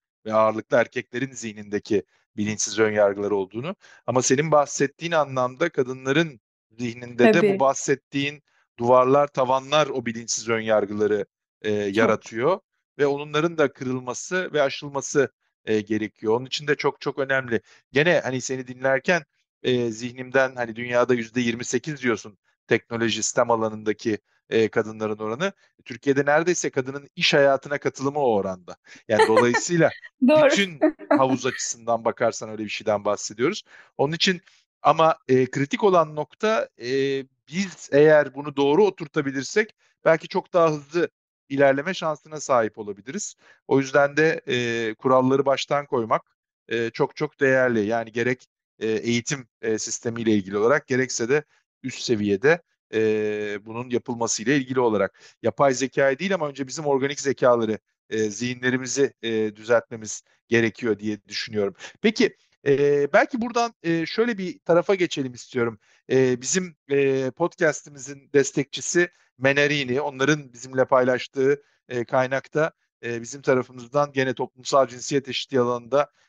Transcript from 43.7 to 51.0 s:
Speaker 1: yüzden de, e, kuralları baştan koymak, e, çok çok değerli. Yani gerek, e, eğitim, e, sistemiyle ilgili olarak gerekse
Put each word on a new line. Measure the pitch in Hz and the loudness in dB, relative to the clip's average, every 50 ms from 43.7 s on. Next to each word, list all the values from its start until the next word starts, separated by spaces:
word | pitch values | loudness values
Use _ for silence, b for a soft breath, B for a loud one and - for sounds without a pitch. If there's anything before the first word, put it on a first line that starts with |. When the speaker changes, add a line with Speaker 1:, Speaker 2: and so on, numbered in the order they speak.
| - 135 | 0 0
Speaker 1:
yüzden | 139 131 135 143 143 143 143 | 2 2 2 2 2 2 2
de, | 147 156 160 156 - - 139 | 2 2 2 2 -2 -4 -4
e, | 131 123 120 120 117 117 117 110 110 | -2 -2 -2 -2 -2 -2 -2 -4 -4
kuralları | - - 131 131 131 127 131 135 139 139 | -2 0 2 4 4 4 4 4 2 2
baştan | 139 135 131 - - 151 143 143 | 2 0 -2 -2 -4 -4 -4 -4
koymak, | - - 127 117 110 131 170 - _ _ _ _ _ _ _ _ - | -2 -4 -4 -2 0 -2 -4 -4 _ _ _ _ _ _ _ _ -6
e, | 113 117 117 113 | -4 -4 -4 -4
çok | - - 147 131 - | -2 -2 -2 -2 -2
çok | - 156 147 _ - | -4 -8 -8 _ 0
değerli. | 143 135 131 131 127 127 120 113 101 | 2 4 4 4 4 2 2 2 0
Yani | 101 113 117 117 113 110 | 0 0 -2 -4 -4 -4
gerek, | 120 117 123 127 127 _ _ _ _ _ _ _ - | -2 -2 -2 -2 -4 _ _ _ _ _ _ _ -8
e, | 104 110 | -4 -2
eğitim, | 110 110 - 117 120 120 117 - 151 135 123 _ _ _ - | -2 -2 0 0 -2 -2 -2 -4 -6 -8 -8 _ _ _ -4
e, | 117 110 107 | -4 -2 -2
sistemiyle | - 117 110 - - 120 113 117 117 110 110 | -4 -6 -10 -8 -6 -6 -6 -2 0 2 2
ilgili | 104 95 95 98 104 | 2 2 0 -2 0
olarak | 104 117 139 156 - | 2 2 2 2 0
gerekse | - 131 123 | -2 -2 -2